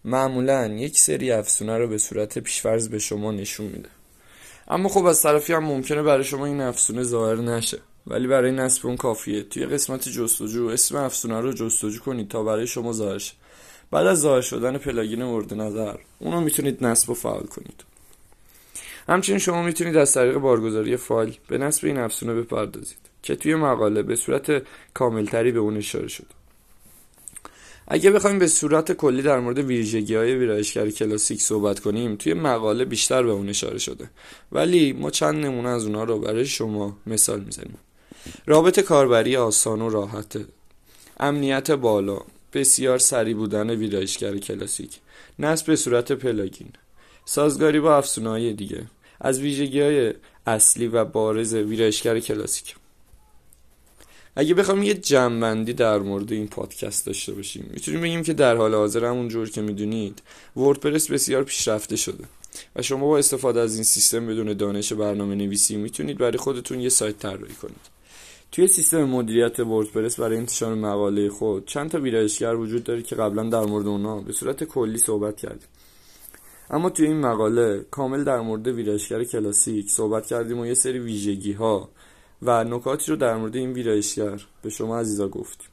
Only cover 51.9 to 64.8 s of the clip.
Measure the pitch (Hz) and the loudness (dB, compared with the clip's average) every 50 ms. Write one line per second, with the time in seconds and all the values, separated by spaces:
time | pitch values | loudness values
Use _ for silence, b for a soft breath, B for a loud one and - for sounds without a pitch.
51.9 | 107 - - 120 113 113 117 - 110 107 - - - - - - - - _ _ | 2 2 0 0 0 0 -2 -4 -4 -4 -4 -4 -6 -6 -6 -12 -20 -20 _ _
52.9 | _ _ - _ - - _ _ _ - _ - - _ _ - _ _ _ _ | _ _ -20 _ -20 -20 _ _ _ -20 _ -20 -20 _ _ -20 _ _ _ _
53.9 | _ b b b b b b b b - 147 156 175 175 196 175 196 196 202 202 | _ b b b b b b b b 0 2 4 4 4 4 4 2 2 2 0
54.9 | 208 190 - - 143 131 127 120 120 113 113 113 110 110 110 117 123 123 120 110 | 0 0 2 4 4 6 4 4 2 0 0 0 0 0 -2 -4 0 2 2 4
55.9 | 107 104 98 98 98 98 101 107 110 107 107 104 - - - - - - - 104 | 4 2 0 -2 -4 -4 -4 -4 -4 -6 -6 -6 -8 -10 -10 -10 -10 -10 -8 -6
56.9 | 101 - - - 98 - - - 101 101 95 - - - - - - - - 151 | -4 -6 -4 -4 -8 -6 -8 -8 -8 -10 -10 -12 -12 -12 -14 -12 -12 -10 -6 -4
57.9 | 151 165 170 165 165 170 160 160 165 151 139 123 117 117 110 110 110 107 104 104 | -4 -2 -2 -2 -2 -2 -2 -2 2 4 6 6 6 6 4 4 4 4 2 2
58.9 | 101 117 117 120 123 123 120 117 110 113 110 107 104 113 107 107 104 98 104 104 | 2 0 0 0 -2 -2 -4 -4 -4 -6 -6 -6 -6 -6 -4 -4 -4 -4 -4 -2
59.9 | 110 113 107 98 101 - B B B B B B B 123 131 139 139 139 - 147 | -2 -4 -4 -6 -8 -14 B B B B B B B 2 4 4 4 4 2 0
60.9 | 147 156 151 - 143 139 - - 131 131 139 135 - - - 117 107 107 - - | 0 0 0 0 0 0 0 2 0 0 0 -2 -4 -2 0 0 0 -2 -2 -4
61.9 | 107 107 - - 95 - - - - B B B B B B B B - 123 117 | -4 -4 -4 -4 -6 -10 -14 -20 -20 B B B B B B B B -6 -4 -2
62.9 | 135 131 139 147 151 143 135 - 139 123 127 127 117 117 117 113 107 110 110 - | -2 0 4 4 4 4 4 2 -2 -2 0 0 2 2 0 0 -2 0 0 0
63.9 | - - - - - 117 117 113 110 113 110 107 104 98 104 101 101 101 | 2 2 2 2 0 0 -2 -2 -4 -4 -2 -4 -2 -2 -2 -2 -2 -4